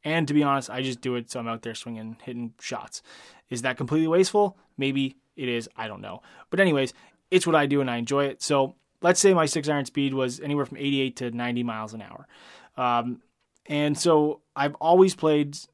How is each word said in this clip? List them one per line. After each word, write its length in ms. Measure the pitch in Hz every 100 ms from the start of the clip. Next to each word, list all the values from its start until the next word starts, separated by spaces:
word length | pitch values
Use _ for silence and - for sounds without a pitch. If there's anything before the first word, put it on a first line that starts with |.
| 156
And 200 | 165 147
to 40 |
be 80 | 147
honest, 280 | 143 139 123
I 120 | 123
just 200 | 131 123
do 140 | 131 123
it 140 | 117
so 120 | 131
I'm 80 | 117
out 140 | 113
there 120 | 117 110
swinging, 420 | 123 113 110 113
hitting 300 | - 120 117 _
shots. 420 | - 110 - - _ - - - _
Is 140 | 123
that 140 | 127 127
completely 300 | 127 151 160
wasteful? 500 | 170 190 208 202 - _ -
Maybe 400 | 139 139 135 - _ -
it 140 | 127
is. 200 | 120 113 -
I 140 | 113
don't 120 | 98
know. 200 | 98 92 - - -
But 120 | 175
anyways, 320 | 190 147 131 - _ _ _
it's 140 | 185 175
what 100 | 160
I 100 | 143
do 160 | 143
and 100 | 131
I 60 | 120
enjoy 280 | 117 139 139
it. 160 | -
So 340 | - 143 135 - _ _
let's 180 | 170 180
say 140 | 196
my 120 | 180 156
six 220 | 165 147
iron 180 | 147 131
speed 280 | - 139
was 260 | 135 127 123
anywhere 260 | 147 147 143
from 120 | -
eighty-eight 400 | 143 139 135 123
to 140 | 123
ninety 320 | 117 120 120
miles 300 | 120 110 110
an 80 | 110
hour. 260 | 95 - - - - - - -
Um, 440 | 127 120 120 120 _ _ _ _ -
and 320 | 147 147 147
so 440 | 175 156 151 - _ -
I've 200 | 143 143
always 380 | 160 175 190
played 440 | 185 156 151 143 147 -